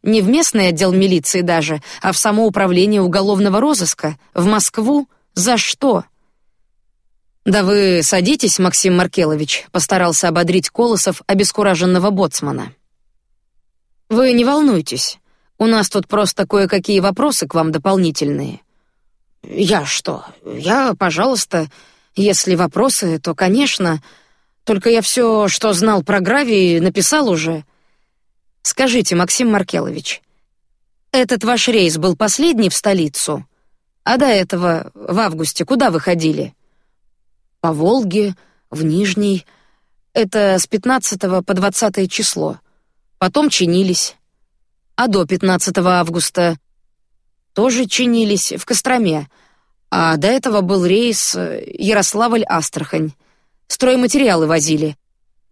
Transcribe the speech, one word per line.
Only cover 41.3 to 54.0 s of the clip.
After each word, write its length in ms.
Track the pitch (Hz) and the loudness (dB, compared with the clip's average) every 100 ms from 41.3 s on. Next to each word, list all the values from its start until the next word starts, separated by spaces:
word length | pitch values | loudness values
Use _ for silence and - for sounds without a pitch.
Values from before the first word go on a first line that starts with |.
| 185 | -2
по 120 | 185 | -2
двадцатое 540 | 185 202 - 214 196 185 | -2 -2 -2 -2 -2 -4
число. 520 | - - 175 156 - _ _ _ _ _ - | -2 -4 -4 -6 -8 _ _ _ _ _ -4
Потом 320 | 185 294 302 | -2 0 0
чинились. 640 | - 170 180 190 175 - - _ _ _ _ _ _ _ - | 0 0 2 0 -2 -4 -10 _ _ _ _ _ _ _ -4
А 120 | 247 | 0
до 180 | 196 151 | 0 0
пятнадцатого 760 | 185 190 180 190 185 180 180 | 0 0 0 -2 0 2 2
августа?» 580 | 170 165 - 180 170 160 _ _ _ _ _ _ _ _ _ | 0 -2 -4 0 0 -2 _ _ _ _ _ _ _ _ _
«Тоже 320 | 196 254 240 220 | -2 0 0 -2
чинились, 640 | - 247 233 214 196 - | -2 0 0 0 -2 -4
в 140 | - - | -6 -4
Костроме. 640 | 240 247 247 190 156 143 _ _ _ _ _ - | -4 0 0 0 -2 -6 _ _ _ _ _ -6
А 280 | - 165 160 | -2 0 0
до 100 | 190 | 0
этого 340 | 262 247 208 | 0 0 0
был 240 | 185 190 180 | 0 0 2
рейс, 500 | 208 240 208 - 185 | 2 0 -2 -4 -4
э, 280 | 170 - - | -6 -8 -12
Ярославль-Астрахань. 1500 | - 208 208 - 208 233 226 - 170 - - 147 160 156 - _ _ _ _ - | -6 -2 0 0 0 0 0 0 -2 -4 -8 -6 -4 -6 -8 _ _ _ _ -12
Стройматериалы 800 | - 254 254 | 0 2 2